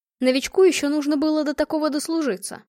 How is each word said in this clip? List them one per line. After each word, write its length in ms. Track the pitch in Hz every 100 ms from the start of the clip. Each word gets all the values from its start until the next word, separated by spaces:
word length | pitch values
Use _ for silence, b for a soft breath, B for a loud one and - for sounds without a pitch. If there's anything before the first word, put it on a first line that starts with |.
| _ _
новичку 440 | 254 262 - -
еще 260 | 381 - 285
нужно 260 | 302 285 302
было 280 | 311 311
до 100 | 294
такого 380 | 294 302 311 302
дослужиться. 720 | 285 - 330 294 185 - -